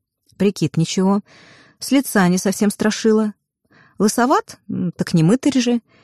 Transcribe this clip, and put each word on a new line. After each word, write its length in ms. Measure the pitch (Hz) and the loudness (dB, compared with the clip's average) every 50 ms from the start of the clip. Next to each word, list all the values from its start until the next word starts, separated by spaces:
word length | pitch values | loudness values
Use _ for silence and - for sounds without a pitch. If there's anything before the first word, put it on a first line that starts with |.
| _ _ _ _ _ _ _ | _ _ _ _ _ _ _
Прикид 420 | - 190 208 202 - 233 226 - | -2 -2 -2 0 -2 -4 -2 -2
ничего. 440 | 160 165 - - 202 190 190 202 208 - _ - - - - - - _ _ _ - | -2 -4 -2 -2 -2 0 0 0 -2 -4 _ -20 -20 -20 -20 -20 -20 _ _ _ -12
С 120 | - - | -6 -2
лица 360 | 254 285 269 - - 214 185 | 0 0 0 0 0 2 2
не 100 | 180 180 | 2 2
совсем 320 | 185 - 202 190 - 214 208 | 0 -2 -2 -2 0 0 -2
страшила. 640 | - - - 214 202 - - 220 214 214 220 214 - _ _ _ _ _ _ _ _ _ _ _ _ - | 0 -2 -2 -2 -2 0 0 2 2 2 0 -2 -6 _ _ _ _ _ _ _ _ _ _ _ _ -2
Лысоват? 600 | 190 214 - - 233 269 320 427 - - - - _ | -2 0 0 0 0 2 2 0 -2 -6 -14 -18 _
М, 240 | - 202 190 185 175 | -10 -6 -6 -6 -4
так 220 | - - 175 - - | -4 -6 -4 0 2
не 100 | 170 156 | 2 4
мытарь 360 | 165 190 269 - 294 262 262 | 4 2 2 2 0 0 0
же. 220 | 233 240 240 233 - _ _ _ | 0 0 -2 -4 -4 _ _ _